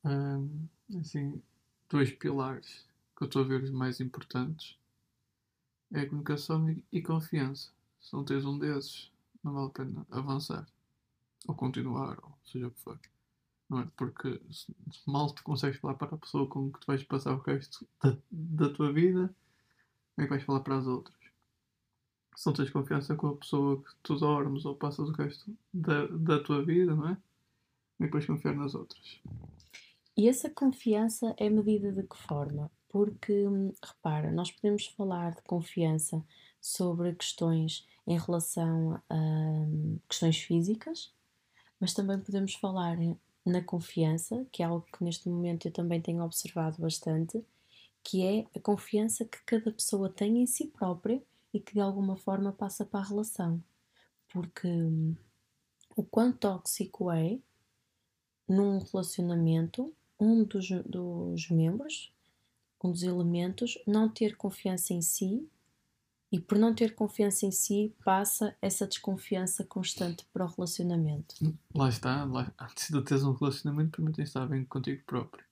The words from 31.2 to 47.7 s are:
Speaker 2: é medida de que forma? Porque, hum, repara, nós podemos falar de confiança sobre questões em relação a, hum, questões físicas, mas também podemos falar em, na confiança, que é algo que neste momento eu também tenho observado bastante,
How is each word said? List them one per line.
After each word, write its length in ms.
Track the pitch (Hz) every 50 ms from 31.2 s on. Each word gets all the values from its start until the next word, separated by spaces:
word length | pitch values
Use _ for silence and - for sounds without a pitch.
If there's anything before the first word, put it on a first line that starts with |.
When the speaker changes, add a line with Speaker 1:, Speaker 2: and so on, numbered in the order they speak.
| 240 226 -
Speaker 2:
é 120 | - 208 208
medida 420 | 214 220 202 208 214 208 202 202
de 120 | 190 190 190
que 140 | - -
forma? 540 | - - - 156 143 147 147 147 147 147 151 _ _ _ _
Porque, 580 | - 196 208 208 202 - - - 208 202 202
hum, 260 | 202 202 196 196 196 - - -
repara, 480 | - - _ - 160 156 151 151 156
nós 200 | 160 170 180 185
podemos 340 | - _ - 208 208 208 -
falar 480 | - - - 202 190 180 175 175 170 170
de 60 | - _
confiança 800 | - 175 175 165 - - 180 165 160 156 156 - - - 160 156 _ _ - - - _ _
sobre 540 | - - - - 185 175 170 170 175 175 170
questões 720 | 175 - - - - 170 165 165 160 160 160 156 - - _ _ _ _
em 120 | - 170
relação 840 | 165 165 - 175 170 165 - - 175 165 165 165 165 160 160 160 - _ _
a, 60 | 160
hum, 840 | 160 156 156 156 156 156 156 156 156 156 156 156 156 151 156 160 160 _ _
questões 280 | - - 170 165 160 -
físicas, 760 | - - 170 170 170 190 220 220 - 320 330 - - - _ _ _ _ _ _ _ _ _ _ _ _ _ _
mas 140 | 190 170 -
também 260 | - 196 190 196 196
podemos 340 | 196 - 196 196 196 196 -
falar 440 | - - 190 190 185 175 170 170 175
em, 160 | 165 170 170 - _ _ _ _ _
na 160 | 180 175 180 175
confiança, 840 | - - 170 165 - - - 160 156 156 160 - - 226 247 262 262
que 120 | - - 170
é 20 |
algo 200 | 165 170 170 165 _
que 120 | - - 175
neste 260 | 170 165 - - 180
momento 380 | 175 175 175 175 170 165 -
eu 40 | 165
também 300 | 165 - 170 170 170 170
tenho 220 | 165 - 170 170 170
observado 580 | 165 - - - - - 175 160 160 156 165
bastante, 600 | 165 160 160 - - 160 160 156 165 165 - 220 - _ _ _ _ _